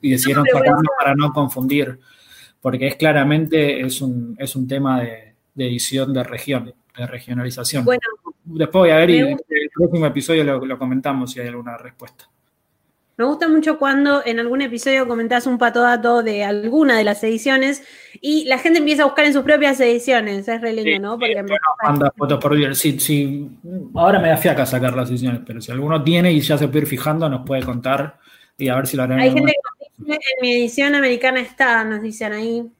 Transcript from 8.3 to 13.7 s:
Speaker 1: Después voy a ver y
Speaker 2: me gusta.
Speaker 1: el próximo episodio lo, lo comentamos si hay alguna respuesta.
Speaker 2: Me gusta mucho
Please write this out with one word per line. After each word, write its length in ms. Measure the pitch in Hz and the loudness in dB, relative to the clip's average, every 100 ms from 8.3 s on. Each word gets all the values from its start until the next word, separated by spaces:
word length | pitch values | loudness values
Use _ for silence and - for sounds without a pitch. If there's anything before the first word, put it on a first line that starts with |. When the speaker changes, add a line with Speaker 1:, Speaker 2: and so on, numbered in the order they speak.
| - - | -18 -14
Speaker 1:
Después 340 | 160 160 185 | -4 0 4
voy 80 | 175 | 6
a 60 | 160 | 6
ver 120 | 175 | 6
y 120 | 160 | 6
Speaker 2:
me 80 | 139 | 4
gusta. 120 | 269 - | -2 -4
Speaker 1:
el 200 | 151 147 | -4 -4
próximo 320 | 156 170 170 151 | 0 2 2 0
episodio 380 | 135 135 160 | -2 0 0
lo, 200 | 147 135 | 2 -2
lo 140 | 131 123 | -4 -6
comentamos 540 | 127 127 143 135 123 | -4 -2 -2 -4 -4
si 80 | 127 | -8
hay 80 | 120 | -10
alguna 280 | 120 120 117 | -10 -14 -16
respuesta. 500 | 120 _ 117 _ - _ _ _ _ _ _ _ _ - | -18 _ -20 _ -20 _ _ _ _ _ _ _ _ -4
Speaker 2:
Me 60 | |
gusta 240 | 247 302 330 | -2 0 2
mucho 280 | 311 311 | 4 2